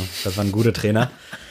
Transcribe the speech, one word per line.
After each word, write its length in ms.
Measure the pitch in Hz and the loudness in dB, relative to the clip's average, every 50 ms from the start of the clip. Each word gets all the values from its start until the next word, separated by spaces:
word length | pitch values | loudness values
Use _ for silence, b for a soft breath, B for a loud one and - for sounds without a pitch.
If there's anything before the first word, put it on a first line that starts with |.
| 92 92 - - - | -6 -6 -8 -6 -6
das 140 | 101 92 104 | -4 -2 0
waren 140 | 101 101 | 0 0
gute 220 | 98 107 113 117 104 | 2 2 2 2 2
Trainer. 380 | - - 104 107 110 127 127 B | 2 2 2 2 2 2 0 B
<laughs> 60 | B B B B B B B | B B B B B B B